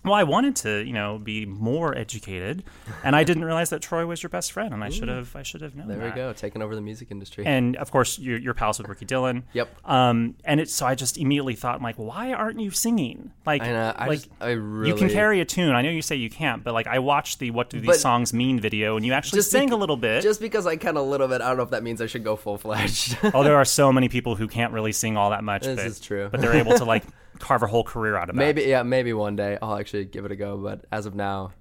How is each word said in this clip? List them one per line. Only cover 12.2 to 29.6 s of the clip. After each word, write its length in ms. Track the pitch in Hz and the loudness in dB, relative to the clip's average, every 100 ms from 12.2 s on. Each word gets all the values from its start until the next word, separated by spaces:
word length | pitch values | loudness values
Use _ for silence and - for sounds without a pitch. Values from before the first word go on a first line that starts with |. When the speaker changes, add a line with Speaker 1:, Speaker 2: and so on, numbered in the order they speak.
| 247 | -6
Speaker 1:
aren't 260 | 254 220 226 | -4 -4 -4
you 100 | 208 | -4
singing?" 600 | - 226 233 123 - - - - | -2 2 2 0 -4 -18 -8 -2
Like, 160 | 147 | 0
Speaker 2:
I 60 | 117 | 0
know, 260 | 117 113 - | 0 0 -2
I 100 | 135 | -2
Speaker 1:
like, 100 | 151 | -2
Speaker 2:
just, 120 | - - | -4 -8
I 80 | 117 | -2
Speaker 1:
you 100 | 117 | -2
Speaker 2:
really 380 | 107 107 113 208 | -2 0 0 4
Speaker 1:
can 100 | 190 | 4
carry 320 | 180 214 202 | 4 4 2
a 60 | 151 | 0
tune. 280 | - 165 | 2 4
I 60 | 123 | 4
know 80 | 143 | 2
you 140 | 165 | -2
say 140 | - 143 | -2 -4
you 120 | 113 | -4
can't, 340 | - 151 113 | -4 -4 -2
but, 120 | 117 | -2
like, 120 | 113 113 | -2 0
I 120 | 127 | 0
watched 400 | 131 143 - - | 2 2 0 -6
the 120 | 123 | -4
What 180 | 117 123 | -2 -2
Do 100 | 117 | -2
These 60 | 170 | 4
Speaker 2:
But 100 | 170 | 6
Speaker 1:
Songs 380 | 135 120 120 | 6 4 2
Mean 260 | 113 127 127 | 2 2 2
video, 380 | 107 107 107 110 | 2 0 0 0
and 80 | 117 | 0
you 80 | |
actually 240 | 131 - 196 | 0 2 2
Speaker 2:
just 120 | 202 | 4
Speaker 1:
sang 160 | 262 277 | 4 4
Speaker 2:
bec-, 40 | |
Speaker 1:
a 40 | 233 | 2
little 200 | 190 139 | 0 0
bit. 260 | 113 113 | 2 4
Speaker 2:
just 160 | 196 214 | 4 2
because 280 | 220 214 175 | 0 0 0
I 100 | 160 | -2
can 220 | 180 156 | -2 0
a 40 | |
little 260 | 135 139 131 | 0 2 2
bit, 120 | 127 | 2
I 80 | 120 | 0
don't 80 | 127 | 0
know 60 | |
if 80 | 120 | 0
that 120 | 123 | -2
means 200 | 117 117 | -4 -4
I 40 | 113 | -6
should 160 | 123 | -4
go 120 | 107 107 | -4 -2
full-fledged. 800 | 104 101 110 104 101 - - 117 | -4 -6 -4 -2 -2 -2 -2 0
<laughs> 120 | 208 | 2
Speaker 1:
Oh, 100 | 139 | 6
there 140 | 143 147 | 6 6
are 80 | |
so 260 | 135 - 139 | 6 6 6
many 200 | 131 123 | 6 4
people 260 | 123 120 104 | 0 -2 -4
who 120 | 110 | -4
can't 260 | 117 117 | -2 -2
really 180 | 113 110 | -2 -2
sing 240 | 104 110 107 | -2 -2 2
all 140 | 101 | 2
that 140 | 104 | 0
much, 180 | 107 98 | -2 -4
Speaker 2:
This 140 | 135 123 | -2 -4
Speaker 1:
but, 100 | 95 | -4
Speaker 2:
is 120 | - | -8
true. 300 | - 101 101 | -6 -4 -2
Speaker 1:
but 120 | 135 | 0
they're 140 | 117 120 | 4 4
able 180 | 110 | 6
to, 100 | 240 | 4
like, 200 | 117 110 - | 4 2 0
Speaker 2:
<laughs> 60 | - - - | -20 -20 -18
Speaker 1:
carve 240 | - 123 | 0 0
a 20 | 113 | 2
whole 160 | 117 | 2
career 340 | 110 120 110 101 | 0 -2 -2 -2
out 140 | 87 | -2
of 60 | 127 | 0
that. 40 | |
Speaker 2:
Maybe, 220 | 143 151 | 2 2
yeah, 220 | 135 131 | 2 2
maybe 280 | 120 131 120 | 2 0 0
one 220 | 110 104 | -2 -2
day 240 | 101 101 101 | -2 -2 -2